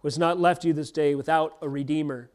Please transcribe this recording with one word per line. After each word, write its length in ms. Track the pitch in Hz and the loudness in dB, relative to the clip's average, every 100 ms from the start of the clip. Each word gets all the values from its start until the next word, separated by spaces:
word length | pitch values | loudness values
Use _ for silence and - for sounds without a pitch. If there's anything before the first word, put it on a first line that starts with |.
who 60 | 147 | -4
has 120 | 135 | 0
not 200 | 170 175 | 0 4
left 260 | 175 175 | 2 2
you 100 | 170 | 0
this 180 | 151 151 | 0 -2
day 220 | - 147 | 0 0
without 420 | 143 139 160 156 - | 0 2 2 0 -4
a 60 | 151 | -8
redeemer. 600 | 139 139 151 147 131 120 | -6 -2 -2 -2 -6 -12